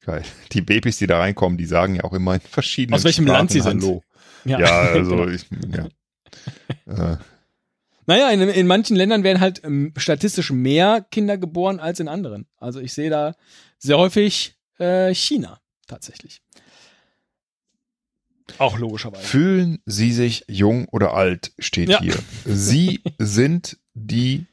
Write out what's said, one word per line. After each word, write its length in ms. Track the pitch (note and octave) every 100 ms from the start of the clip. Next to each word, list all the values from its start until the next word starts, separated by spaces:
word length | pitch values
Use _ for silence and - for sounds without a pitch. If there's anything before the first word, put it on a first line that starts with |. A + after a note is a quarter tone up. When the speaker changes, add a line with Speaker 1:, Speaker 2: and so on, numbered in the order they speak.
Speaker 1:
Geil. 220 | - E2 E2+ - -
Die 80 | A2
Babys, 360 | E2+ G#2 A#2+ A2
die 80 | F#2+
da 140 | F2
reinkommen, 400 | F#2 G2+ F#2 F2
die 60 | E2+
sagen 260 | E2 F#2+ F#2
ja 100 | F2+
auch 80 |
immer 200 | F#2 F#2
in 80 | F#2
verschiedenen 540 | - - - - B2 C3+
Speaker 2:
Aus 80 |
welchem 220 | E3+ E3 D3
Speaker 1:
Sprachen 120 | C3
Speaker 2:
Land 140 | F3
sie 100 | D#3
sind. 220 | F#2 G2
Speaker 1:
Hallo. 200 | F#2+ F2+ _ _ _ - -
Speaker 2:
Ja. 140 | C3
Speaker 1:
Ja, 200 | E2+ E2+
also 300 | F2 E2 F2+
Speaker 2:
<laughs> 40 | F2
Genau. 120 | F2
Speaker 1:
ich, 180 | F2+ - F#2 F2 E2+ E2 _ _ _ _ - - - _ C#3 -
ja. 260 | G2 E2+
Äh. 40 | E2+ - _ _ _ _ _ _ _ -
Speaker 2:
Naja, 220 | F#3 C4+
in, 100 | G#3
in 260 | F#3+ F#3 F3+
manchen 280 | F#3+ A3 G3
Ländern 280 | F#3+ A3
werden 160 | F#3+ F#3
halt, 240 | F#3 F#3
ähm, 280 | D#3 C#3+ C#3+ D3+
statistisch 540 | - D3+ G#3 F#3+ -
mehr 520 | C3 B2+ D3 F#3 A3 G3
Kinder 300 | - G#3 G3+
geboren 400 | F3+ E3 F#3 F#3+
als 200 | D#3 F3
in 80 | D#3+
anderen. 380 | E3 E3 G#2 - _
Also 200 | B2 B2+
ich 140 | B2+
sehe 160 | - D3+
da 260 | D#3 D3+ D#3+ _ - _ _
sehr 180 | C3 D3
häufig, 560 | F#3 G3 G#3 - - _ _ _
äh, 340 | F3 F#3 F#3 F#3
China 440 | - D4 C3+ - _ _ _
tatsächlich. 560 | A2+ - - - - _ _ _ _ - _ _ _ _ _ _ _ _ _ _ _ _ _ _ _ - -
Auch 180 | C3+ A2
logischerweise. 460 | A#2 G#2+ A#2+ G2 F#2+
Speaker 1:
Fühlen 540 | C3+ F3 F#3+ F3 D#3+ -
Sie 240 | G2+ A#2
sich 320 | A#2+ A#2+ A#2 -
jung 400 | F#2+ G2+ A#2+ A#2+
oder 260 | A2 G2 F#2
alt, 360 | F#2+ F2+ - -
steht 320 | - - E2+
Speaker 2:
Ja. 100 | G3+
Speaker 1:
hier. 160 | - - - A2+ -
Sie 560 | G2+ G2 B2+ F3+ - -
Speaker 2:
<laughs> 80 | -
Speaker 1:
sind 600 | G#2+ G#2 C3 F3 - - _ -
die 500 | G#2+ A2+ B2 C#3 F3